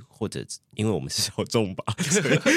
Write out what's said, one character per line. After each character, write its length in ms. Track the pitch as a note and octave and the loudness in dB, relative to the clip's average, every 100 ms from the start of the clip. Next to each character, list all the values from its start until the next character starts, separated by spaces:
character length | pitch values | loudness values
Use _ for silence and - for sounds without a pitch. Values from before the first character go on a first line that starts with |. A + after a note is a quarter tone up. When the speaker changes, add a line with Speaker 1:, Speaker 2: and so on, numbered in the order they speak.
| - | -20
Speaker 1:
或 220 | - G#2 | -8 -6
者 160 | - - - _ - | -6 -10 -12 _ -2
因 100 | G#2+ | 0
为 60 | |
我 80 | F2+ | 0
们 100 | C2+ | -2
是 140 | - | -2
小 200 | - - G2 | -2 -2 0
众 280 | A#2 G#2 | 0 0
吧， 100 | F#2 - | -2 -6
Speaker 2:
<laughs> 60 | A2 | -4
Speaker 1:
所 220 | E3+ F#3+ | 0 2
以 140 | C#3+ - - | 2 2 4